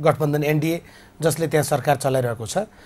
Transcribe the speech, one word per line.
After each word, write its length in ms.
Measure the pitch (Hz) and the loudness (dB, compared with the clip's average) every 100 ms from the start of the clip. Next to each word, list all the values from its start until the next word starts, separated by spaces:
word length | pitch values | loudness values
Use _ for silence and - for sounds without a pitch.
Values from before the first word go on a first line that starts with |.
गठबन्धन 440 | 156 - 151 147 | 0 2 2 0
एनडिए, 380 | 147 151 160 170 - - - - | 2 2 0 -2 -6 -20 -20 -4
जसले 260 | 160 156 160 | -2 0 0
त्यहाँ 180 | 156 | 0
सरकार 320 | 147 143 135 139 | 0 0 0 0
चलाइरहेको 500 | 139 131 120 113 113 | 2 0 0 -4 -6
छ, 120 | 180 214 - | -4 -6 -10